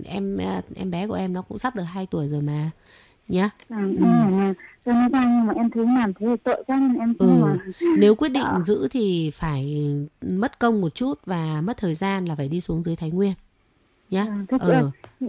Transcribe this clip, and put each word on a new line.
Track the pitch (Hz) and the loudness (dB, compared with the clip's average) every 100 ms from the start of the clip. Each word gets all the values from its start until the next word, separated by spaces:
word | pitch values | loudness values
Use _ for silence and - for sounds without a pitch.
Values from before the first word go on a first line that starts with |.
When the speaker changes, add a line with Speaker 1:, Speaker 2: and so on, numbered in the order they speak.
Speaker 1:
em, | - 190 196 196 185 190 185 | -8 -6 -4 -4 -4 -6 -8
em | 196 190 | -8 -6
bé | 170 214 | -6 -4
của | |
em | 185 185 | -4 -4
nó | 180 | -6
cũng | - 208 | -8 -8
sắp | 254 233 | -6 -6
được | |
hai | 170 190 190 | -8 -8 -6
tuổi | 170 143 | -4 -4
rồi | 147 | -4
mà | 147 151 156 - _ - _ _ - | -4 -4 -6 -8 _ -20 _ _ -4
nhá. | 180 208 - - | -2 -2 -4 -10
Speaker 2:
Vâng, | 220 196 - | -6 -2 2
Speaker 1:
Ừ. | |
Speaker 2:
em | - 240 | 4 4
bảo | 208 | 4
là | 190 196 185 - - | 2 0 -2 -10 -8
tôi | 247 | 0
mới | 240 247 | 2 2
ra | 262 240 | 2 2
nhưng | 240 226 | 2 2
mà | 339 | 2
em | 233 | 0
thấy | 226 | 2
làm | 226 254 214 | 2 2 2
thế | 185 226 | 0 -2
thì | 233 | 0
tội | 247 - - | 0 -2 0
quá | 269 | 2
nên | 269 240 | 2 2
em | 226 233 | 0 4
không | 185 170 | 6 6
Speaker 1:
Ừ. | |
Speaker 2:
mà. | 156 147 190 - 339 311 | 4 2 -4 -2 2 6
Speaker 1:
Nếu | 208 | 6
quyết | 214 302 | 6 2
định | 262 | 0
Speaker 2:
Ờ. | 233 185 175 | 0 -2 0
Speaker 1:
giữ | 208 269 | 0 -2
thì | 254 202 175 156 | 0 0 0 -2
phải | - 160 139 139 147 147 143 151 _ | -4 -4 -2 -2 -2 -2 -2 -6 _
mất | 190 185 254 - | -4 -2 -2 0
công | 233 214 | 0 2
một | 165 | -2
chút | - 262 294 - | -2 -4 -4 -6
và | 175 156 151 | -4 -2 -2
mất | 180 247 | -4 -4
thời | 180 | -4
gian | 156 196 196 175 | -2 -2 -2 -4
là | |
phải | 147 139 | -4 -4
đi | 175 | -4
xuống | 175 165 | -4 -4
dưới | 170 165 | -4 -4
Thái | 156 | -4
Nguyên | 180 196 180 _ _ _ _ _ _ - | 0 0 -2 _ _ _ _ _ _ -6
nhá. | 185 | -4
Speaker 2:
Vâng, | 214 202 190 | -2 -4 -2
thế | 262 | 0
chị | 175 | 2
Speaker 1:
Ờ. | 165 | 2
Speaker 2:
ơi, | 139 - - | 2 -4 -16
chị | - | -10